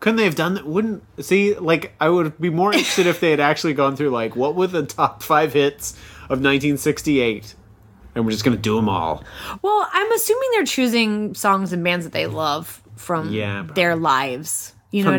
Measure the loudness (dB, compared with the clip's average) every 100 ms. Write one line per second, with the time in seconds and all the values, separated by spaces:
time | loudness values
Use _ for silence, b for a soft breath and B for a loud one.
0 | 0 4 2 2 -2 -2 -2 -2 -2 -4
1 | -12 -14 0 2 4 0 2 0 0 0
2 | 2 4 0 -2 -2 2 2 2 0 2
3 | 2 2 2 4 2 2 0 0 0 0
4 | -2 0 -2 -2 -2 0 0 -2 -4 0
5 | -2 -2 0 2 4 2 2 0 -12 -14
6 | B B B 0 2 2 2 0 0 -2
7 | 0 2 2 -2 -10 -20 -20 -20 -20 -20
8 | -10 -4 -2 0 0 0 0 0 0 0
9 | -2 -4 B B B B 0 0 2 -2
10 | 0 0 0 0 2 0 0 0 0 2
11 | 0 0 -4 -2 0 0 0 -2 -2 -2
12 | -4 -6 -4 -2 -2 -4 -6 -16 _ -20
13 | -6 -4 -2 -4 -4 -6 -6 0 0 2
14 | 2 2 0 -6 -8 -10 -10 -18 _ 0
15 | 2